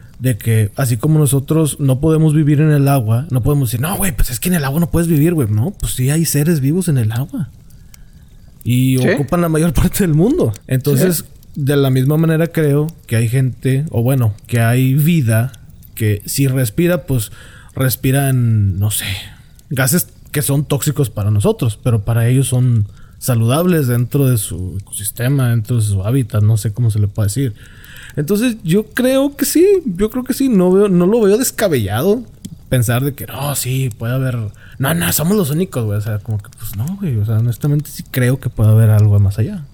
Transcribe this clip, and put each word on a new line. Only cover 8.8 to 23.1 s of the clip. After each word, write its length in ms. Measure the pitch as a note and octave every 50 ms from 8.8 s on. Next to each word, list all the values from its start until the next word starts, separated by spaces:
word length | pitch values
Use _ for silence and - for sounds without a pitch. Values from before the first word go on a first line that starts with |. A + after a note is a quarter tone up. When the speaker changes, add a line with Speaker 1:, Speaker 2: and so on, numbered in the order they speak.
| C3 C3 C3 B2+
Speaker 2:
¿Sí? 100 | B2+ C3+
Speaker 1:
ocupan 320 | G3+ - - - F3+ F3
la 80 | F3 E3
mayor 240 | D#3 D3+ D#3+ F3 C3+
<laughs> 0 |
parte 320 | - - F#3 - - G#3
del 100 | D#3+ D3
mundo. 380 | D3+ F3+ A#3+ D#4+ F4+ F#3+ A#2 G2+ - -
Entonces, 520 | - C3 B2+ - C#3+ C#3+ C3 E3+ F#3 E3+ -
Speaker 2:
Sí. 60 | - - - - - - -
Speaker 1:
de 200 | D3+ C#3 C3 D3
la 140 | C#3+ C#3 C3
misma 260 | C3 C3 C3 C#3+ D3+
manera 300 | D#3 E3 D#3+ D#3+ D#3 E3+ D#3+
creo 380 | - E3 D#3 C#3+ C#3 D3 D3+ E3 - - -
que 100 | - A#2
hay 120 | A2+ A#2 A2
gente, 560 | B2 C3+ C3 B2+ - - - C3 C3 C3+ D3 -
o 120 | - A#2 A#2
bueno, 320 | B2+ C#3 C3 A#2+ G#2+ G2+ - -
que 140 | - A#2+ A#2
hay 340 | A#2 A2+ B2 B2+ C3 C3 C3
vida 580 | D3+ C#3+ E3 F3 D#3+ B2+ A2 A2 A2 A#2+ C3+ - - - - - - - - -
que 280 | - A2 G#2+ G#2 G2+ -
si 200 | - - C#3 C#3+ C3
respira, 560 | B2+ C3+ B2+ G#2+ - - F3 E3+ F3+ F3 F3
pues 260 | - C3+ A#2+ - - - - - - - - - - -
respira 540 | - C3+ B2+ - - - C3 C3 C#3 C#3 C3+
en, 480 | B2+ B2+ A#2+ A#2 A2+ G#2+ G2+ G2 F2 F#2+
no 120 | G#2 G#2+
sé, 140 | G#2 - - - - - - - - - - - - - - -
gases 380 | D3+ C3 B2+ - F3 F3+ - - - - - -
que 120 | - D3 -
son 220 | - C#3 D3 C#3+
tóxicos 460 | - D#3 C3 - D3+ C3 - C#3+ G2+
para 200 | - - F#2+ G#2
nosotros, 480 | G#2+ G#2 G#2 G#3 A3 - C#3 A#2 - - -
pero 220 | C3 A#2 G#2+ G2+
para 220 | - A2+ A#2 A#2 A#2
ellos 200 | B2+ C3+ C3 -
son 380 | B2+ B2 B2+ B2+ A#2+ A2+ G#2 - - - - -